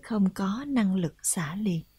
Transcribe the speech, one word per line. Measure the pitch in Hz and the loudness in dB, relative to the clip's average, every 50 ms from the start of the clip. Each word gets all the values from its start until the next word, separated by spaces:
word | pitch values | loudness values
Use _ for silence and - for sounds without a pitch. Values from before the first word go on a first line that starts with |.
| - | 0
không | - 233 208 190 185 190 | -2 0 2 2 2 2
có | - 196 190 202 247 285 | 0 -2 -2 -2 -4 -4
năng | 285 269 240 208 190 185 | 0 2 2 4 4 2
lực | 190 170 151 - _ - | 2 0 -2 -4 _ -4
xả | - - 190 160 143 170 | -2 -2 -2 -2 -4 -4
ly. | 202 214 196 170 160 - - _ | -2 0 0 0 0 -4 -8 _